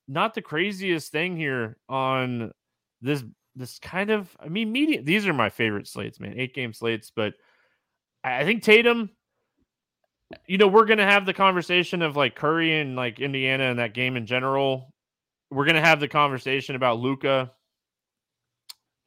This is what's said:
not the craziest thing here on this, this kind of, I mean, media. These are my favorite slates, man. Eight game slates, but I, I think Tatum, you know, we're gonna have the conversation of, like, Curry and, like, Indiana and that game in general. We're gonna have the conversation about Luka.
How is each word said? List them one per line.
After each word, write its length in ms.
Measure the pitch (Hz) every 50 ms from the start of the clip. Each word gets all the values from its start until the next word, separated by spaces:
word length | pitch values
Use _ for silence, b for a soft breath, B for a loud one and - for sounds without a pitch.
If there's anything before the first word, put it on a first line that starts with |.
| _
not 280 | - 139 165 202 226 -
the 60 | - -
craziest 680 | - 147 160 185 208 202 185 196 185 170 156 - -
thing 260 | - 151 175 185 180
here 400 | 160 160 139 131 123 113 110 - - _
on 640 | - 131 135 131 131 131 131 127 127 123 117 110 - - _ _ _ _ _ _ _ _ _
this, 220 | 117 135 147 139 117 110 - _ _ _ -
this 240 | 131 127 - - -
kind 320 | - - 170 185 202 214
of, 240 | 214 208 190 - _ -
I 80 | -
mean, 240 | 151 170 220 226 214
media. 300 | 226 269 302 320 285 -
These 260 | 131 151 185 220 202
are 60 | 190 151
my 160 | 127 110 95
favorite 380 | - - 117 110 104 101 -
slates, 320 | - - - 107 110 - -
man. 200 | - 101 - 120
Eight 140 | 131 123 -
game 200 | 135 123 113 110
slates, 380 | - 117 117 113 107 - - -
but 180 | 117 107 104 - _ _ _ _ _ _ _ _ _ _ _ _ _ _ _ _ _ -
I, 180 | 131 123 131
I 40 | 147
think 180 | 185 233 214 -
Tatum, 460 | 220 214 233 233 240 233 233 214 - _ _ _ _ _ _ _ _ _ _ _ _ _ _ _ _ _ _ _ _ _ _ _ - - - _
you 100 | - 185
know, 100 | 196 208
we're 180 | 190 196 226 214
gonna 200 | 208 220 214 196
have 200 | 196 202 202 190
the 80 | 190 -
conversation 680 | - 196 190 185 175 160 - 180 180 170 - 190 175
of, 140 | 165 151 139
like, 200 | 147 139 117 -
Curry 440 | - 151 147 160 165 165 160 156 156
and, 160 | 147 135 127
like, 240 | 127 127 120 107 120
Indiana 460 | 135 139 135 135 131 131 135 135 135
and 140 | 127 120 120
that 140 | 117 110 104
game 220 | 123 127 127 131
in 100 | 120 113
general. 680 | 104 123 127 127 135 135 139 139 135 131 131 127 - _ _ _ _ _ _ _ _ _ _ _ -
We're 140 | 139 135 143
gonna 160 | 156 165 156
have 180 | 160 165 156 147
the 80 | 147
conversation 680 | 131 - 147 147 143 131 123 - 131 135 135 - - 135
about 240 | 127 127 123 117 117
Luka. 520 | 123 135 135 131 147 139 135 131 127 123 - _ _ _ _ _ _ _ _ _ _ _ _ _ _ _ _ _ _ _ _ _ _ - - _ _ _ _ _ _